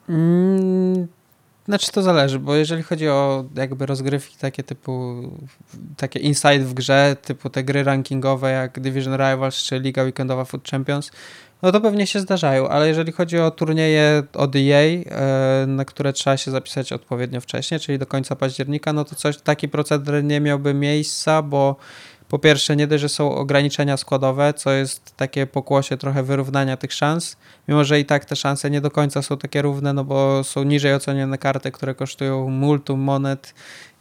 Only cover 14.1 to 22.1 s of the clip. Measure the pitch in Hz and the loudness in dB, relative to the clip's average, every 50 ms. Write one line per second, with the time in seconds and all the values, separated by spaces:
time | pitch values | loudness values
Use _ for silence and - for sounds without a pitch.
14.1 | 151 147 143 - - - 143 135 135 139 135 139 143 143 147 160 170 175 170 - | 4 4 2 -2 -2 -2 0 0 2 2 4 6 6 6 6 4 2 0 -4 -6
15.1 | - - 135 135 135 135 135 131 135 135 135 135 135 135 135 - - - 139 139 | -4 -2 0 0 2 2 2 2 2 2 0 0 -2 -2 -4 -6 -6 -4 -4 -2
16.1 | 135 - - 139 135 131 - 139 131 131 - - - 139 127 - 127 120 - - | -2 0 0 0 0 0 0 -2 -4 -4 -4 -4 -6 -6 -6 -6 -8 -10 -8 -6
17.1 | 131 120 123 123 131 123 - - - 127 135 - 165 156 - - 143 135 135 - | -6 -4 -4 -4 -6 -8 -8 -8 -8 -6 -4 -4 -4 -4 -2 -4 -4 -4 -4 -4
18.1 | - 135 135 - - - 135 131 131 - 131 139 147 147 - 156 151 151 143 - | -4 -4 -4 -4 -4 -2 -2 -2 -2 -4 -4 -4 -4 -4 -2 -2 -2 -2 -4 -4
19.1 | 143 - - 147 143 - - 156 147 - - 143 - 151 143 - 151 143 139 147 | -6 -4 -4 -4 -4 -2 -2 -2 0 0 -2 -4 -4 -4 -2 0 -2 -2 0 -2
20.1 | 143 147 143 147 147 147 147 147 143 139 143 143 139 139 143 143 151 151 151 - | -2 0 0 0 0 0 2 0 0 0 0 0 0 0 0 0 0 0 -2 -4
21.1 | - - - 156 156 156 151 143 143 139 139 139 135 - - - - - - - | -6 -4 0 2 2 2 0 0 0 2 2 2 0 -2 -8 -18 -20 -20 -20 -20